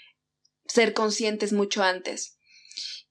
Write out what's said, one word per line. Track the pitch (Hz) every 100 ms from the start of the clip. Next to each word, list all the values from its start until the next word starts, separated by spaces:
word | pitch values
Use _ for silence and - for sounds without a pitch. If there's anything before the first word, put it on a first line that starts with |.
| - _ _ _ _ _ -
ser | - 226
conscientes | 214 220 208 220 208 208
mucho | 208 202 208
antes. | 190 185 180 - - - _ - - - - - -